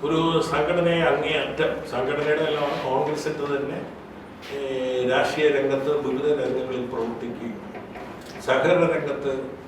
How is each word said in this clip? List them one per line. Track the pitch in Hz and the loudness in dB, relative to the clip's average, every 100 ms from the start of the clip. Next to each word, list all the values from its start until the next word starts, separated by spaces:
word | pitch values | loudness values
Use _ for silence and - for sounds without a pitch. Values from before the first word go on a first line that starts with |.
| 147 | 2
ഒരു | 160 165 165 - | 2 4 2 2
സംഘടനയെ | 147 151 175 170 170 160 | 0 2 2 4 4 4
അങ്ങേയറ്റം, | 143 156 156 135 - 156 - - | 2 2 0 -2 0 0 0 -4
സംഘടനയുടെ | 127 131 147 147 151 156 | -2 0 0 2 2 2
അല്ല, | 151 147 - | 0 0 -2
കോൺഗ്രസിൻ്റെ | 143 151 151 151 156 151 143 | 0 0 0 -2 -2 -4 -2
തന്നെ, | 143 143 - - - - - - - - 139 | -2 -2 -6 -8 -12 -16 -16 -16 -16 -10 -8
ഏ, | 135 131 127 127 127 | -4 -2 -2 0 2
രാഷ്ട്രീയ | 127 117 151 151 139 | 2 2 4 4 4
രംഗത്ത് | 135 135 143 147 | 2 2 2 0
വിവിധ | 131 127 147 147 | 0 0 2 2
രംഗങ്ങളിൽ | 123 127 127 127 120 | 2 -2 -2 -4 -4
പ്രവർത്തിക്കുകയും | 113 117 117 120 104 117 101 98 - - - - - - - - | -4 -4 -4 -8 -8 -8 -8 -10 -12 -12 -14 -14 -14 -14 -10 0
സഹകരണ | 135 165 175 170 - | 4 6 6 6 2
രംഗത്ത് | 143 139 139 131 131 - | 0 -2 -2 -2 -4 -10